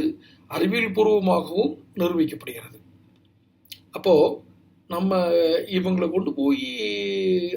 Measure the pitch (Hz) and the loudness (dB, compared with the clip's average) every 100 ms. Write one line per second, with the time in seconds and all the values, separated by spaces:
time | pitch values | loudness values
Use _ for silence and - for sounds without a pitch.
0 | 311 - - - - 151 190 233 220 190 | -2 -6 -14 -20 -10 -4 -2 0 -2 2
1 | 214 208 185 175 - 180 285 - - - | 2 4 2 0 0 -2 -2 -4 -12 -2
2 | 175 175 151 147 - 117 - - - - | 0 2 0 -2 -12 -14 -18 -20 -20 -20
3 | _ _ _ _ _ _ _ - _ 143 | _ _ _ _ _ _ _ -20 _ -4
4 | 190 156 - - - - _ _ - 175 | 4 6 4 0 -12 -20 _ _ -10 -4
5 | 190 185 175 170 165 165 - 185 185 185 | 0 0 2 2 2 0 -2 -2 0 0
6 | 175 180 226 277 277 269 262 247 208 208 | 0 -2 -2 0 0 0 -2 -6 -4 -4
7 | 202 196 190 185 175 | -4 -2 0 0 -2